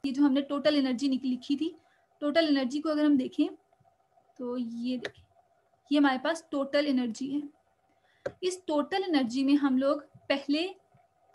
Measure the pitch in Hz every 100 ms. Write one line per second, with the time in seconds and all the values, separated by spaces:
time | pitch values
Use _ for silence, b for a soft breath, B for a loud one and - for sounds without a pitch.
0 | 277 262 285 269 277 285 294 294 262 240
1 | 277 254 262 247 - 285 320 - b b
2 | b - 294 330 320 277 254 294 320 302
3 | 302 277 254 - 330 - _ _ _ _
4 | _ _ _ - 247 254 233 233 247 254
5 | - - _ _ _ _ _ _ - 294
6 | 277 262 294 320 - 285 277 285 294 254
7 | 240 214 269 285 285 _ _ _ _ B
8 | B B B - 370 370 - 294 294 381
9 | 381 294 233 254 269 285 277 254 269 294
10 | - - - 277 - 294 370 381 _ _
11 | _ _ _